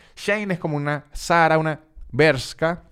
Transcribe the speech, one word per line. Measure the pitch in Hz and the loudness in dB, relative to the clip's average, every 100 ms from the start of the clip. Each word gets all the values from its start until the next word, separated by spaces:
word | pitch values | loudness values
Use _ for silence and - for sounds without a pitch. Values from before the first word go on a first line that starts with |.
| _ - | _ -8
Shein | - 208 202 | -4 -2 -2
es | 170 | -4
como | 165 147 | -4 -4
una | 147 147 - - | -4 -6 -8 -12
Zara, | - 170 165 160 | 0 4 4 4
una | 160 156 _ - - | 0 -6 _ -20 -6
Bershka, | 123 156 135 - - 160 175 - | 2 4 2 -4 -4 -4 -4 -10